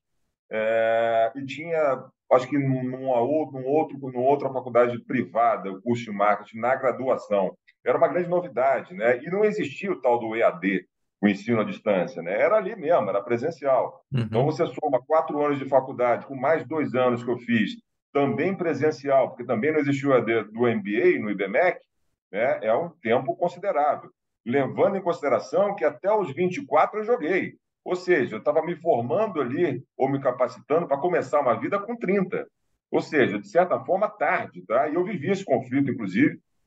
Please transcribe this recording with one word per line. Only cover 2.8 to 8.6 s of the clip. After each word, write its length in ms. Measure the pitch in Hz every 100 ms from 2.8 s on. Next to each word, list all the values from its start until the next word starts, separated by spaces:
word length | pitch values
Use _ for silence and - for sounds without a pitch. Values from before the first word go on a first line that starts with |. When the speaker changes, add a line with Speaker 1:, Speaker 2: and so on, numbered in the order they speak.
Speaker 1:
num 280 | 127 131 131
a 80 | 123
outro, 380 | 127 156 143 135
num 80 | 127
outro, 320 | 151 156 139
num 240 | 135 123
outra 260 | 127 143 135
faculdade 480 | 127 127 123 120 120
privada, 720 | - 131 - 110 117 98 98
o 100 | 95
curso 220 | 120 120
de 80 | 113
marketing 480 | 101 104 101 - 113
na 160 | 120 135
graduação. 800 | 131 113 131 107 - 101 92 - _ _
Era 140 | 113 143
uma 80 | 160
grande 220 | 165 170
novidade, 680 | 175 170 107